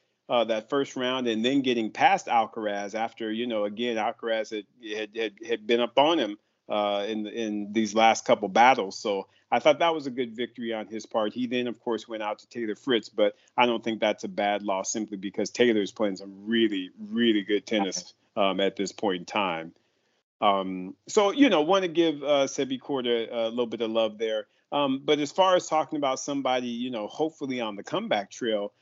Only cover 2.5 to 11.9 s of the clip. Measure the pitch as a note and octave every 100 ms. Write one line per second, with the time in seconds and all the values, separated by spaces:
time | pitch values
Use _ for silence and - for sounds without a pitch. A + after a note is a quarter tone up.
2.5 | - G#2+ G2+ G2+ G#2+ A2+ - A2 A2 B2
3.5 | A2 G#2 G#2 A#2+ A2+ G#2+ A2+ A#2 A2+ G#2+
4.5 | G#2+ G2+ _ A2+ G#2+ G#2+ A2 A2 G2+ A#2
5.5 | A#2 G#2+ A#2+ A#2+ - D3 E3 A2 G#2 _
6.5 | _ - G#2+ G#2 G2+ G2+ A2 G#2+ A2+ A2
7.5 | G#2 G2+ G#2 A2 G#2 A2+ G#2+ - A#2 G#2
8.5 | G2 B2 B2+ F#2+ - A2+ G2 - _ -
9.5 | A#2+ D#3 D3 E3+ D#3+ C#3 B2 B2 A2 A#2+
10.5 | - A#2 A2 G#2 A2 - A#2 G#2+ A2+ B2
11.5 | B2 B2 A2 -